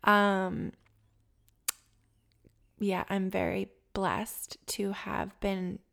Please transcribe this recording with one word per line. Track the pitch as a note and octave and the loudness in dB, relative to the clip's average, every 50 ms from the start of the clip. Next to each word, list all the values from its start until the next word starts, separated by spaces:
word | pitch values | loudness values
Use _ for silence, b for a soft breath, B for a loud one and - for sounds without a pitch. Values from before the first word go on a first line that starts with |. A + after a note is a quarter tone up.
| - | 6
Um, | - G#3 G#3 G3+ G3+ G3 F#3+ F#3+ F#3 F#3 - - - - _ _ _ _ _ _ _ _ _ _ _ _ _ _ - _ _ _ - - - _ _ _ _ _ _ _ _ _ _ _ _ _ - _ _ _ _ _ - | 6 6 8 6 6 4 2 0 -2 -2 -4 -6 -6 -8 _ _ _ _ _ _ _ _ _ _ _ _ _ _ -20 _ _ _ -8 -8 -8 _ _ _ _ _ _ _ _ _ _ _ _ _ -20 _ _ _ _ _ -2
yeah, | G#3 G3+ F#3+ - - - | 0 0 0 0 -2 -2
I'm | G3 G3 F#3+ F#3+ | -2 -2 -2 0
very | F#3 F#3+ F#3 E3+ - G3 G3 - - _ _ _ _ | 0 0 0 0 0 -2 -4 -6 -8 _ _ _ _
blessed | - F#3+ F3 F#2+ - G#3+ - - - - - - - _ - | -2 0 0 0 0 -2 -4 -6 -10 -10 -12 -14 -14 _ -8
to | - - G3+ G3 | -4 -2 -2 -2
have | G3+ - - - - - - G3 - - | -2 -4 -6 -4 -2 -2 -2 -4 -6 -4
been | - G3+ G3 F#3+ F#3 F3+ F#3+ G3 _ _ | -2 -2 0 0 -2 -4 -6 -8 _ _